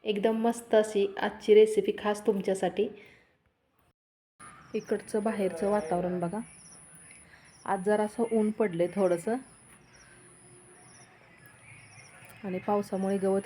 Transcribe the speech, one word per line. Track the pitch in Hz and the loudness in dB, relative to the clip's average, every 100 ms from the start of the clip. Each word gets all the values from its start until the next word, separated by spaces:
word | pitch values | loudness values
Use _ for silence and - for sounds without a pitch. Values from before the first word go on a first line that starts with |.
एकदम | 220 202 226 | -4 0 0
मस्त | 226 226 233 - | 2 0 -2 2
अशी | 220 214 202 196 - | 2 4 0 -2 -2
आजची | 208 - - | -6 -4 6
रेसिपी | 214 214 214 196 202 | 8 8 4 -2 -2
खास | 208 208 - | -4 -2 -2
तुमच्यासाठी. | 196 190 190 185 180 220 - - - _ _ _ _ _ _ _ _ _ _ _ _ - - - | 0 -2 -2 -2 -2 -4 -6 -20 -20 _ _ _ _ _ _ _ _ _ _ _ _ -20 -20 -8
इकडचं | 220 - 208 - 220 | -8 -4 -6 -2 -2
बाहेरचं | 214 208 185 - 202 | -2 -2 -2 0 0
वातावरण | 208 - 175 180 180 | 0 0 -2 -2 -4
बघा, | 175 208 240 - - - - - - - - - - - | -4 -6 -10 -20 -20 -20 -20 -20 -20 -20 -20 -20 -20 -14
आज | - 196 | -4 -2
जरासं | 185 208 208 - 226 | 0 0 0 -2 -2
ऊन | 226 214 | 0 0
पडले | 214 214 165 175 | 0 -2 0 -2
थोडंसं, | 196 185 170 220 247 - - - - - - - - - - - - - - - - - - - - - - - - - - - - - - | 2 2 2 -2 -4 -6 -20 -20 -20 -20 -20 -20 -20 -20 -20 -20 -20 -20 -20 -20 -20 -20 -20 -20 -20 -20 -20 -20 -20 -20 -20 -20 -20 -20 -14
आणि | 202 185 | -8 -6
पावसामुळे | - 208 202 190 190 196 | 0 -2 0 -4 -2 0
गवत | 190 196 | 0 0